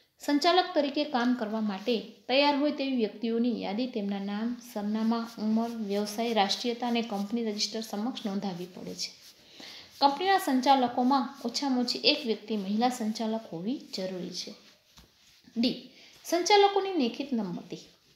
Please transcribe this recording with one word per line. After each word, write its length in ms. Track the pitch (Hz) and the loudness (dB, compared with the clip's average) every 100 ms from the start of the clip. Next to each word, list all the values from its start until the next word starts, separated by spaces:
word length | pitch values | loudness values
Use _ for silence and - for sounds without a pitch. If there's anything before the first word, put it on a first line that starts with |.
| _ _ | _ _
સંચાલક 460 | - 285 349 359 359 311 | -2 2 4 4 4 2
તરીકે 280 | 285 285 | 0 0
કામ 300 | 294 247 240 | 0 0 2
કરવા 280 | 247 214 220 | 0 -2 -2
માટે 380 | 214 190 208 226 196 - - | -4 -4 -2 -2 -4 -12 0
તૈયાર 300 | 254 285 285 | 2 4 4
હોય 140 | 294 | 0
તેવી 240 | 294 269 262 | 0 -2 0
વ્યક્તિઓની 640 | 214 - 226 226 240 208 | 0 -2 -2 0 0 0
યાદી 260 | 185 202 254 | -2 -2 -2
તેમના 320 | 240 202 202 | -2 -4 -4
નામ, 420 | 196 208 233 247 - | -4 -4 -4 -6 -8
સરનામા, 560 | 214 208 214 220 233 226 - | -6 -2 0 0 0 -2 -4
ઉંમર, 320 | 214 220 233 | 0 0 0
વ્યવસાય, 640 | 233 208 202 208 208 233 | -4 -2 -2 -2 -2 0
રાષ્ટ્રીયતા 540 | 220 196 - 247 233 240 | 2 2 0 -2 -2 -2
અને 140 | 233 | -2
કંપની 440 | 226 202 202 240 226 | -2 -4 -2 -2 -2
રજિસ્ટર 360 | 208 - 226 | -2 -4 -4
સમક્ષ 440 | 226 202 220 262 214 | -6 -4 -4 -4 -4
નોંધાવવી 400 | 196 196 175 185 | -4 -4 -6 -8
પડે 300 | - 180 180 | -12 -12 -8
છે. 160 | 175 - - - - - - - - - | -10 -12 -20 -20 -20 -20 -18 -18 -18 2
કંપનીના 360 | 277 277 370 381 | 2 4 4 4
સંચાલકોમાં 1040 | 370 262 254 269 254 254 254 269 240 - 240 | 4 4 6 6 6 2 4 4 2 -4 -6
ઓછામાં 340 | 233 285 247 | -2 0 0
ઓછી 200 | 240 - | 0 2
એક 220 | 285 294 285 | 2 2 2
વ્યક્તિ 320 | 208 - 214 | -4 -2 -4
મહિલા 320 | 190 208 247 | -2 2 2
સંચાલક 520 | 254 214 214 226 220 226 | 0 -4 -4 -4 -4 -6
હોવી 280 | 165 185 285 - - | -8 -6 -6 -6 -8
જરૂરી 320 | 185 185 180 | -6 -6 -8
છે. 240 | 175 - 208 - _ _ - - _ _ _ - - | -8 -10 -14 -20 _ _ -20 -20 _ _ _ -10 0
ડી, 320 | 240 - - - - - - | 0 0 -8 -20 -20 -20 -2
સંચાલકોની 680 | 339 349 415 403 392 392 370 | 0 6 6 6 4 0 0
લેખિત 260 | 240 - 277 | 0 0 -4
સંમતિ. 480 | 233 196 175 - 175 - _ _ | -2 -2 -6 -10 -14 -14 _ _